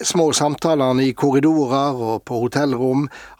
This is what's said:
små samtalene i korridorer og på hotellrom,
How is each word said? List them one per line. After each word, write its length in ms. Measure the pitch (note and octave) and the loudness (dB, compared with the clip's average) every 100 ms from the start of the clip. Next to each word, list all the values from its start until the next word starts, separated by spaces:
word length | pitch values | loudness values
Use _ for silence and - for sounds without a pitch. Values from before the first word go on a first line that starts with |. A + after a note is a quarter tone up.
| - | -2
små 220 | F3+ D#3+ | 2 2
samtalene 720 | - D3+ C#3+ E3 D#3 C3 B2+ | 2 0 0 0 2 2 2
i 80 | C3+ | 0
korridorer 880 | - C#3+ C3+ D#3 D#3 C3 C3+ C#3+ B2+ | 0 2 2 2 2 0 0 -2 -2
og 240 | A2+ A2 | -4 -4
på 160 | - A#2+ | -4 -4
hotellrom, 720 | A#2+ C#3 C#3+ A#2+ C3 C3+ C#3+ - - | -2 0 -2 0 0 0 -4 -10 -20